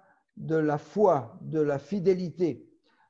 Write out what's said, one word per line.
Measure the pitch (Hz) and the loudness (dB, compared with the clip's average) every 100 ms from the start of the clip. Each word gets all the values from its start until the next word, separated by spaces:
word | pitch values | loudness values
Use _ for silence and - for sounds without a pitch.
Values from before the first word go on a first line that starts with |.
| _ _ _ - | _ _ _ -12
de | 143 160 | -2 0
la | 151 147 | 2 0
foi, | - 196 202 147 113 - | -2 4 4 4 0 -12
de | 143 156 | -4 0
la | 147 139 | 0 -2
fidélité | - 202 175 185 175 - 170 120 - _ _ _ | -4 -4 -4 -4 -6 -2 -2 -2 -12 _ _ _